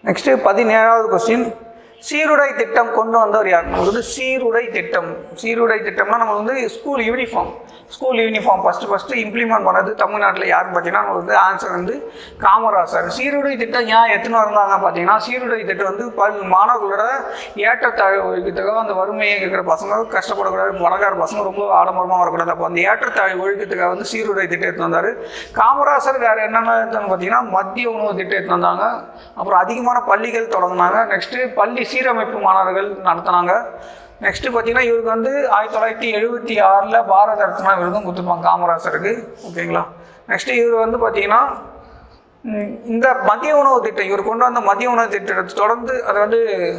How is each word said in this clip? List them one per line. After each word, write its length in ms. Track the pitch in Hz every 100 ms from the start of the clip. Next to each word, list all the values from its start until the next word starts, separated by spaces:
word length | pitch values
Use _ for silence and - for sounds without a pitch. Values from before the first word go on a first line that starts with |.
| 208
நெக்ஸ்ட், 240 | 185 -
பதினேழாவது 800 | 254 202 202 233 220 226 226 220
கொஸ்டின், 460 | 190 226 220 233 - - - - - -
சீருடை 440 | 294 311 302 277 233
திட்டம் 380 | 226 233 233
கொண்டு 260 | 214 226 226
வந்தவர் 300 | 214 214 196
யார்? 160 | 175 170
நமக்கு 200 | 185 185
வந்து 180 | 220 233 -
சீருடை 540 | 262 262 247 233 233
திட்டம். 440 | - 170 190 165 160 - -
சீருடை 400 | 226 233 233 220
திட்டம்னா 360 | 208 202 202 226
நம்ம 160 | 226
வந்து 360 | 208 214 262 247
ஸ்கூல் 320 | - 294 277
யூனிஃபார்ம். 520 | 220 247 233 233 160 - - - -
ஸ்கூல் 300 | - 262 240
யூனிஃபார்ம் 440 | 226 220 233 190 185
ஃபஸ்ட்டு 240 | 170 202
ஃபஸ்ட்டு 220 | 202 -
இம்ப்ளிமெண்ட் 540 | 254 214 233 233 220 190
பண்ணது 280 | 185 196
தமிழ்நாட்டுல 520 | 214 208 208 202 185 -
யாருன்னு 340 | 170 185 180
பார்த்தீங்கன்னா, 240 | 170 196
நமக்கு 100 | 208
வந்து 240 | 190 175 202
ஆன்சர் 340 | 185 190 196
வந்து 400 | 180 180 269 233 - - -
காமராசர். 720 | 202 208 226 208 165 - 175 247
சீருடை 400 | 262 285 277 254
திட்டம் 300 | 233 247 226
ஏன் 220 | 226 233
எத்தனை 300 | 208 226 226
வந்தாங்க 500 | 214 208 196 196 190
பார்த்தீங்கன்னா, 300 | 170 175 214 233
சீருடை 360 | 247 247 226 190
திட்டம் 200 | 190 196
வந்து 260 | 202 240
பல் 320 | - 202 208
மாணவர்களோட 640 | 190 185 214 240 202 202 226 269 - - - 208
ஏற்றத்தாழ்வு 800 | 214 247 247 226 196 196 190 185
ஒழிக்கிறதுக்காக, 420 | 185 180 190 220
அந்த 160 | 220
வறுமையை 480 | 190 196 214 208 202
இருக்கிற 220 | 190 190
பசங்க 420 | 180 160 196 214 226
கஷ்டப்படக்கூடாது, 720 | 214 185 196 196 190 190 185
பணக்கார 340 | 170 190 202 190
பசங்க 280 | 160 214
ரொம்ப 400 | 196 196 202 185
ஆடம்பரமா 340 | 180 185 180 185
வரக்கூடாது. 340 | 175 170 170
அப்போ 140 | 170 170
அந்த 160 | 170
ஏற்றத்தாழ்வு 680 | 190 226 - - 190 185 190
ஒழிக்கிறதுக்காக 380 | 202 208 180 175
வந்து 180 | 180 214
சீருடை 340 | 226 220 196 185
திட்டம் 140 | 170
எடுத்து 260 | 180 170 170
வந்தாரு 400 | 165 185 233 - - - -
காமராசர். 600 | 220 277 285 277 277 262
வேற 240 | 233 220
என்னென்ன 420 | 214 226 226 226 226
எடுத்தாங்க 280 | 226 202
பார்த்தீங்கன்னா, 360 | 185 180 233 240
மதிய 400 | 185 196 190 240
உணவு 260 | 220 208 196
திட்டம் 200 | 180 196
எடுத்து 160 | -
வந்தாங்க. 520 | 175 175 175 214 240 - - - -
அப்புறம் 240 | 190 190
அதிகமான 420 | 233 233 240 247
பள்ளிகள் 460 | 240 196 233 226 226
தொடங்குனாங்க. 580 | 208 180 180 180 202 226
நெக்ஸ்ட், 480 | 196 - 247 254
பள்ளி 360 | - 208 247 233
சீரமைப்பு 480 | 254 254 233 220 214
மாணவர்கள் 560 | 196 190 185 185 202 190
நடத்தினாங்க. 680 | 185 170 175 175 175 190 - - - - - -
நெக்ஸ்ட் 280 | 202 - 262
பார்த்தீங்கன்னா, 260 | 233 226 240
இவருக்கு 240 | 247 233
வந்து 460 | 226 226 233 277 269
ஆயிரத்தி 280 | 208 220 220
தொள்ளாயிரத்தி 380 | 226 226 233 208
எழுபத்தி 480 | 226 240 233 214
ஆறுல 440 | 196 196 202 233 208
பாரத 380 | 196 233 214 190
ரத்னா 320 | 190 190 190
விருதும் 280 | 175 196 190
கொடுத்துருப்பாங்க 380 | 180 180 175
காமராசருக்கு. 800 | 170 175 175 165 175 160 190 233 226 - 214
ஓகேங்களா? 380 | 170 170 170 165 - - - -
நெக்ஸ்ட், 220 | - -
இவர் 400 | 247 233 226 226
வந்து 200 | 226 226
பார்த்தீங்கன்னா, 300 | 214 202 226 277 - - - - - - - _ _
ம், 440 | 240 214 208 233 240
இந்த 280 | 226 254
மதிய 440 | - 208 220 302 302
உணவு 240 | 277 254
திட்டம், 240 | 220 190 190
இவர் 180 | 196
கொண்டு 200 | 202 226
வந்த 160 | 247 240
மதிய 300 | 202 202 247
உணவு 200 | 240 226
திட்டத்தை 460 | 202 196 190 180 -
தொடர்ந்து 500 | 208 240 240 254 233
அதை 140 | 202
வந்து 540 | 208 226 226 190 175